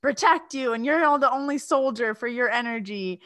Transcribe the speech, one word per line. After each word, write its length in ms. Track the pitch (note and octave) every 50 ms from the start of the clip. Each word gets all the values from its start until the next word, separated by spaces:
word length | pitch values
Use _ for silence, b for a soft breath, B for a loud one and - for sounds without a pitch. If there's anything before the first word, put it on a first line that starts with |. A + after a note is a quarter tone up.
protect 520 | - C4+ C#4+ D4 - F#4 E4 E4+ F4 - -
you, 200 | C#4 C4 A#3+ A3+
and 120 | A3+ A#3
you're 180 | C4+ D4+ D#4+ E4
all 140 | D4+ D4 C#4+
the 120 | C4 C4
only 260 | A#3+ C4+ C#4 C#4+ C#4+
soldier 560 | D4 - - E4 C4+ C4+ C4+ B3 G#3+ A#3+ A3 A3
for 140 | A3 -
your 220 | A#3+ A#3+ A#3+ B3 A#3+
energy. 720 | G#3+ A#3+ A#3+ A#3 A#3 A3+ G#3 F#3+ G#3 G3+ F#3+ F#3 F3+ E3+ _